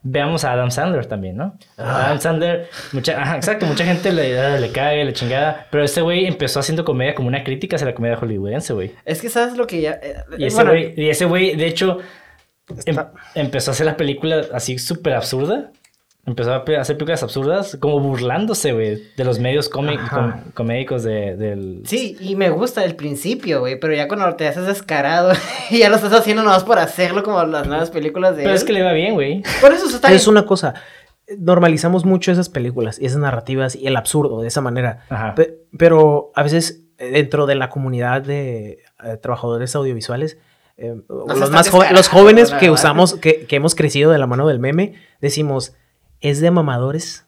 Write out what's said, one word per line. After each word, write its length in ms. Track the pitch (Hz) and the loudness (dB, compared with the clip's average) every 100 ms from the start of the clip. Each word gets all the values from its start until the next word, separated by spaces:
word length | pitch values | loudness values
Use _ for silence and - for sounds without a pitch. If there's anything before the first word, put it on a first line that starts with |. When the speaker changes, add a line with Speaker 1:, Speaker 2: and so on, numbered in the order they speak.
Speaker 1:
Veamos 400 | 135 143 143 165 | -4 -2 -2 -2
a 80 | 139 | -2
Adam 180 | 123 123 | -2 -2
Sandler 360 | 123 165 160 110 | -2 -2 -4 -4
también, 300 | 104 95 98 | -8 -8 -8
¿no? 220 | 180 - _ - | -10 -10 _ -12
Speaker 2:
Ah. 280 | 113 127 135 | -6 -2 -2
Speaker 1:
Adam 140 | 147 | -2
Sandler, 480 | 165 165 170 170 170 - - | -2 -2 -2 -4 -6 -16 -10
mucha, 280 | 139 143 120 | -6 -4 -4
ajá, 140 | 143 | -4
exacto, 320 | 160 170 214 170 | -4 -4 -2 -2
mucha 180 | 143 | -2
gente 280 | 170 175 190 | 0 0 0
le, 260 | 170 131 123 | 0 0 0
ah, 180 | 139 139 | 0 0
le 140 | 117 | -2
cae, 340 | 120 143 151 | -2 -2 0
le 80 | 139 | -2
chingada, 540 | 123 120 131 151 151 - | -4 -4 -2 -2 -4 -4
pero 100 | 147 | -2
este 180 | 143 170 | 0 0
güey 240 | 165 175 185 | 0 0 -2
empezó 340 | - 139 143 | -2 -4 -2
haciendo 240 | 139 160 | -2 -2
comedia 320 | 160 131 131 143 | -2 -2 -2 -2
como 100 | 123 | -4
una 160 | 135 | -4
crítica 320 | 135 135 190 | -6 -8 -6
hacia 120 | 165 139 | -4 -4
la 60 | |
comedia 220 | 120 117 113 | -4 -4 -4
hollywoodense, 560 | 117 104 98 127 160 | -4 -6 -6 -6 -6
güey. 180 | 113 98 - | -6 -6 -10
Speaker 3:
Es 160 | - 160 | -10 -8
que, 80 | 233 | -4
¿sabes 280 | 233 240 247 | -2 -2 -4
lo 100 | 226 | -6
que 140 | 175 | -4
ya, 180 | 156 - | -6 -6
eh, 140 | 143 - - 165 | -12 -14 -16 -6
Speaker 1:
Y 60 | |
ese 100 | 131 | -2
Speaker 3:
bueno. 160 | 160 233 | 2 4
Speaker 1:
güey, 240 | 165 - - | 4 0 -2
y 120 | 151 | -2
ese 160 | 147 | 0
güey, 320 | 175 180 190 160 | 0 2 0 0
de 100 | 165 | -2
hecho, 320 | 165 185 180 | 0 -2 -2
em-, 800 | - - - _ _ _ _ 120 | -10 -20 -20 _ _ _ _ -10
Speaker 2:
Está 340 | - 147 - - - | -4 -4 -6 -16 -12
Speaker 1:
empezó 380 | - 139 - - | -8 -4 -4 -4
a 0 | |
hacer 140 | 131 156 | -2 -2
la 100 | 156 | 0
película 460 | 147 139 160 160 - | -4 -2 -2 -2 -2
así 260 | 123 - 127 | -8 -8 -8
súper 360 | - 165 160 | -6 -4 -2
absurda. 580 | 127 - 131 147 254 - _ _ _ _ _ - | -2 -2 -4 -2 -4 -6 _ _ _ _ _ -10
Empezó 260 | 120 120 | -4 -2
a 100 | 131 156 | -2 -2
pe-, 100 | 151 | -2
hacer 200 | 127 147 | -2 -6
películas 240 | 151 160 | -4 -4
absurdas, 560 | 117 135 135 190 196 139 | -4 -4 -2 -2 -4 -4
como 180 | 147 143 | -2 0
burlándose, 720 | 139 131 123 156 214 214 147 | -2 -2 -2 -2 -2 -2 -2
güey, 240 | 117 110 107 - - | 0 -2 -4 -10 -6
de 80 | |
los 140 | 127 113 | -2 0
medios 320 | 123 147 - | 0 -2 -2
cómic-, 280 | 131 147 147 | -4 -4 -4
Speaker 2:
Ajá. 180 | 120 139 120 - | -4 -4 -4 -6
Speaker 1:
com-, 80 | - | -14
comédicos 500 | - 117 120 135 131 | -8 -4 -4 -4 -4
de, 340 | 113 107 101 92 | -4 -4 -6 -6
del 440 | 107 101 95 92 104 | -6 -6 -10 -12 -6
Speaker 3:
Sí, 320 | 226 233 - | -6 -6 -10
y 160 | 185 196 | -8 -2
me 140 | 185 | 0
gusta 340 | 160 240 226 | 0 -2 -2
el 120 | 185 160 | -4 -4
principio, 640 | 147 143 170 247 180 143 | -8 -6 -6 -6 -2 -2
güey, 200 | 127 131 | -2 -4
pero 140 | 160 | -2
ya 120 | 151 147 | -2 -2
cuando 260 | 208 185 | -2 -2
te 120 | 170 151 | -2 -4
haces 200 | 175 185 | -2 -4
descarado 680 | 196 - 156 139 170 185 180 - | -6 -2 -2 2 2 4 2 0
<laughs> 180 | - - | -10 -2
y 80 | 233 | 4
ya 100 | 208 | 6
lo 80 | 214 | 4
estás 160 | 208 | 4
haciendo 300 | 226 214 214 | 4 4 2
nomás 220 | 214 190 | 4 4
por 140 | 190 214 | 4 2
hacerlo, 440 | 156 - 180 190 | 2 0 0 0
como 200 | 202 190 | -2 0
las 220 | 160 156 139 | 0 -2 -2
nuevas 240 | 151 165 | -4 -4
películas 460 | 165 151 185 185 156 | -4 -4 0 0 2
de 60 | |
Speaker 1:
Pero 120 | 196 | 0
es 60 | 190 | 0
Speaker 3:
él. 60 | - | 2
Speaker 1:
que 60 | |
le 80 | 202 | 2
va 100 | 185 | 2
bien, 220 | 160 190 | 2 0
güey. 280 | 202 139 180 - - | 0 0 -4 -6 6
Speaker 3:
Por 100 | 277 | 6
eso 140 | 339 349 | 6 0
está 260 | - 269 | 2 6
Speaker 2:
Es 140 | 190 214 | 6 8
Speaker 3:
bien. 100 | 214 | 4
Speaker 2:
una 80 | |
cosa, 300 | 208 190 147 - - - _ _ - 208 | 4 0 0 -6 -18 -20 _ _ -16 -4
normalizamos 640 | 170 180 170 156 170 185 | 2 4 4 4 2 2
mucho 280 | 180 185 185 | 2 2 2
esas 160 | 180 175 | 0 0
películas 500 | 135 120 127 110 - | -4 -4 -2 -4 -2
y 60 | 131 | -2
esas 120 | 139 | 0
narrativas 560 | 143 117 113 131 131 | -2 -2 -4 -2 -2
y 120 | 131 135 | -4 -2
el 100 | 127 | -2
absurdo 440 | - 151 143 113 | 0 0 0 -2
de 80 | 117 | -4
esa 120 | 147 | -2
manera. 440 | 131 123 123 117 _ | -2 -2 -4 -6 _
Speaker 1:
Ajá. 260 | 113 110 | -6 -4
Speaker 2:
Pe-, 240 | 104 160 - _ - | 2 2 0 _ 4
pero 540 | 165 160 151 147 - | 6 8 6 4 0
a 80 | - | -2
veces, 420 | 147 165 165 - _ _ | 2 0 -2 -8 _ _
eh, 120 | 127 | -2
dentro 360 | 147 143 151 143 | 0 0 0 0
de 80 | |
la 140 | 139 131 | 0 -2
comunidad 520 | 143 131 123 123 131 | -4 -4 -2 -2 -2
de, 580 | 139 143 131 117 104 - _ _ | -4 -6 -6 -8 -12 -18 _ _
eh, 120 | 117 110 | -12 -8
trabajadores 540 | - 117 120 117 127 147 | -6 -6 -4 -4 -4 -4
audiovisuales... 600 | 135 117 113 123 156 - _ _ _ _ | -4 -6 -6 -6 -6 -8 _ _ _ _
Eh, 180 | 117 117 _ | -12 -12 _
o 60 | 123 123 | -12 -4
Speaker 3:
No 80 | |
seas 40 | 135 | 0
Speaker 2:
los 100 | 139 | 4
Speaker 3:
tan 20 | |
Speaker 2:
más 160 | 156 170 | 4 6
jo-, 80 | 185 | 6
los 80 | 185 | 8
Speaker 3:
descarado, 300 | 185 - 180 | 6 8 8
Speaker 2:
jóvenes 280 | 208 220 233 | 10 10 6
Speaker 3:
la 80 | 143 | 6
Speaker 2:
que 80 | 180 | 4
Speaker 3:
verdad. 80 | 151 | 4
Speaker 2:
usamos, 340 | 156 147 180 170 | 2 4 2 4
que, 300 | 160 156 - | 2 2 0
que 100 | 143 | 0
hemos 180 | 156 | 0
crecido 360 | - 151 139 151 | 0 0 4 4
de 80 | 156 | 4
la 80 | 127 | 2
mano 200 | 123 151 | 0 2
del 100 | 127 | 0
meme, 360 | 127 160 202 - _ _ | 0 0 -2 -6 _ _
decimos, 540 | 143 143 151 135 127 _ _ _ _ _ | -4 -2 -2 -2 -6 _ _ _ _ _
"Es 200 | 143 143 | -4 2
de 100 | 170 | 4
mamadores 760 | 175 151 123 131 156 - - | 4 2 0 -2 -4 -8 -16